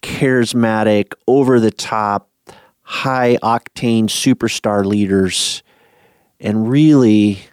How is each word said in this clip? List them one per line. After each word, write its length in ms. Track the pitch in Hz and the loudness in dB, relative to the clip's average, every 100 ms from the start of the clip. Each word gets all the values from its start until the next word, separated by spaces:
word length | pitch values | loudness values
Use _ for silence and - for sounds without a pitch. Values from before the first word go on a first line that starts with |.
charismatic, 1120 | - - 139 127 117 123 117 110 107 104 101 - - | -12 -4 0 0 0 0 0 0 0 0 -2 -6 0
over-the-top, 1000 | 131 131 123 110 - - 110 104 101 _ _ - - _ _ | 2 4 2 2 -4 -8 -4 -2 -4 _ _ -20 -20 _ _
high-octane 1200 | - - 135 131 123 120 110 117 - - 123 113 110 | -14 -8 -4 -2 0 0 0 -4 -4 -6 -2 0 0
superstar 760 | - - 123 113 - 113 104 | -2 0 0 -2 -4 -2 -2
leaders," 800 | 98 104 101 98 92 85 - - _ _ _ _ _ _ _ _ | 0 -2 0 0 0 -2 -6 -8 _ _ _ _ _ _ _ _
and 280 | 107 107 110 | -4 -2 0
really 720 | 139 156 147 120 107 104 98 - | 2 4 6 6 4 2 -2 -12